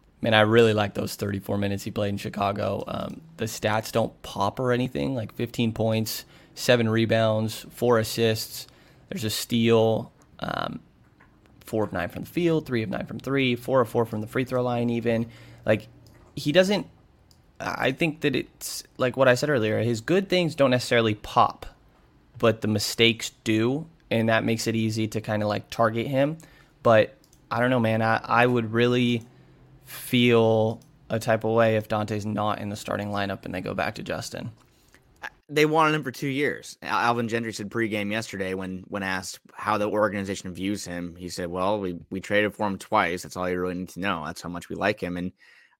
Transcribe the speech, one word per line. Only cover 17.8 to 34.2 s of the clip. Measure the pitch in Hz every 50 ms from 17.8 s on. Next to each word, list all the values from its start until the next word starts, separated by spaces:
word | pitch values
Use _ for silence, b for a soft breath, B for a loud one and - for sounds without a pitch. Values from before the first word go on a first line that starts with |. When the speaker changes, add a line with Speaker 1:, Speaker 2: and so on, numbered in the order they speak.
| 127 131 135
Speaker 1:
think | - 170 160 147 - -
that | 147 131
it's, | - - - _ - - - - - - - _ -
like | 123 127 120
what | 135 135 127
I | 123
said | 127 - 147
earlier, | 151 123 107 107 107 107
his | 107 120 120 110
good | 113 - 165 196 190 190
things | 185 180 175 156 127
don't | - 139 127 123
necessarily | 123 - - 123 117 113 110 104
pop, | - - - - 127 113 - - - - - - _ _ _ _ _ _ _ _ _ _ _ -
but | 117 120 113 110 113
the | -
mistakes | 107 107 104 - - - - 117 117 113 113 - - - _ -
do, | 113 110 110 110 120 135 151 165 - - _ _ -
and | - 113 113 113
that | 113 110 110
makes | 113 117 113 -
it | 117 110
easy | 113 110 110 107 110 110
to | 110 - 113
kinda, | - - 107 107 107
like, | 104 104 107 - -
target | - - 113 110 110 117 117 -
him. | 139 131 139 147 160 160 B B B B B B B B -
But | 120 113 110 104 - - _ _ _ _ _ _ - -
I | 117
don't | 120 127
know, | 131 123
man. | 113 110 110 110 113
I, | 113 113 - -
I | - 117 117 120
would | 127 123 120 113 107 110
really | 117 120 123 123 123 123 120 120 113 - b b b b b b b b b b - -
feel | - - - - - - 123 120 123 117 117 113 110 110 110 110 113 117 - - _ _ _ _ -
a | 113 113
type | - 123 110 110 -
of | 110 113
way | 117 113 113 110
if | 110 107
Dante's | - 113 107 104 101 110 104 101
not | 107 107 101 104 107 104 -
in | - 101
the | 104
starting | - - - 101 101 101 104
lineup | 101 101 101 98 98 - -
and | - -
they | 92
go | 98 101 98
back | 95 82 101 -
to | - -
Justin. | - - -